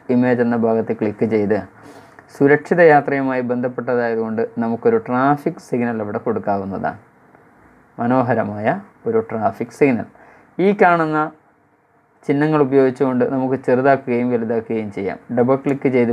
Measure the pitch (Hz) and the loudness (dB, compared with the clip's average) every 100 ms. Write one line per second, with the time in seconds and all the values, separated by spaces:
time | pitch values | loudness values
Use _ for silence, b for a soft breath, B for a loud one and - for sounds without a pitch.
0 | - 123 127 123 117 120 113 113 113 110 | -2 2 2 2 0 0 0 0 -2 -4
1 | 110 104 113 110 101 104 92 - B B | -4 -2 0 0 0 -2 -4 -16 B B
2 | B B - - 139 147 - 175 165 147 | B B -20 0 4 4 2 4 6 6
3 | 139 139 135 127 123 123 127 123 120 123 | 4 -2 -2 -2 -2 -4 -4 -6 -2 -2
4 | 117 113 113 110 113 117 117 117 120 113 | 0 -2 -4 -4 -4 -4 -4 0 0 0
5 | 110 123 135 143 170 165 - 127 120 113 | 0 0 0 0 -2 -8 -6 -4 -2 -4
6 | 104 107 123 104 98 101 98 92 87 - | -6 -6 -4 -4 -2 -4 -4 -6 -8 -10
7 | - _ _ b b b b b _ - | -16 _ _ b b b b b _ -6
8 | 117 131 120 113 104 104 110 185 - _ | 0 0 2 -2 -4 -4 -4 -4 -8 _
9 | - 113 110 110 107 - 120 - 143 113 | -2 -2 -2 -4 -4 -4 -10 0 0 0
10 | 98 B B B B - 185 208 185 170 | -6 B B B B 0 0 4 4 4
11 | 156 156 156 - _ _ _ _ _ _ | 0 -2 -4 -8 _ _ _ _ _ _
12 | _ _ - 143 151 151 131 139 131 123 | _ _ -4 0 2 2 4 4 2 0
13 | 135 127 123 131 131 131 - 127 135 135 | -2 0 0 -2 -2 -2 0 2 2 0
14 | 131 120 123 120 113 113 110 113 107 98 | 0 -2 -2 -2 -2 -4 -4 -6 -6 -6
15 | 95 - - 120 123 135 143 139 139 127 | -8 -8 -4 0 2 0 -2 -2 0 2
16 | 117 | 0